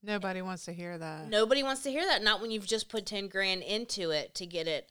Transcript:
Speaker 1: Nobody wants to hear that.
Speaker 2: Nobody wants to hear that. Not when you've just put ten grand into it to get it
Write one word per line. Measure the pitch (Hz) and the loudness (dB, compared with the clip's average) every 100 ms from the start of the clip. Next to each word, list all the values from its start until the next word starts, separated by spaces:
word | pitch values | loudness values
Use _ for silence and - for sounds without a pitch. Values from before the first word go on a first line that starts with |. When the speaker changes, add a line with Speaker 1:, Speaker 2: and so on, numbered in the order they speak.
Speaker 1:
Nobody | 202 208 190 185 | -2 -2 0 -2
wants | 185 180 - | -4 -6 -8
to | |
hear | 170 175 175 | -8 -8 -8
that. | 160 156 190 | -8 -8 0
Speaker 2:
Nobody | 214 220 269 | 4 6 4
wants | 269 269 | 4 0
to | 277 | -2
hear | 269 370 | 0 2
that. | 269 | 4
Not | 214 208 | 4 2
when | 226 | 0
you've | 220 196 | -4 0
just | 220 - | -2 -2
put | 226 208 | -6 -4
ten | 214 196 | -4 -2
grand | 190 190 185 | 0 2 0
into | 160 208 233 - 170 | 0 -2 -2 -4 0
it | 151 135 - | 0 -2 -8
to | 180 | -6
get | 170 160 | -4 -2
it | 147 - | -2 -2